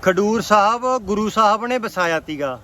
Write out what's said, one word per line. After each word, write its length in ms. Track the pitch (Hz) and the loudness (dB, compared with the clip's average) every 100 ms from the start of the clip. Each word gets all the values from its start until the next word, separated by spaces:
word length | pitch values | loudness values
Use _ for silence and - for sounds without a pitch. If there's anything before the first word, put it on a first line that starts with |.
ਖਡੂਰ 400 | 185 180 208 220 | 2 2 0 0
ਸਾਹਿਬ 560 | 175 214 202 240 254 254 | 2 4 4 2 0 -2
ਗੁਰੂ 320 | 190 208 214 | -2 -2 -2
ਸਾਹਿਬ 360 | 214 214 214 240 | 2 2 2 -2
ਨੇ 120 | 254 | -4
ਵਸਾਇਆ 420 | 214 185 170 160 | -4 -4 -2 -2
ਤੀਗਾ, 400 | 147 151 139 123 | -4 -6 -6 -8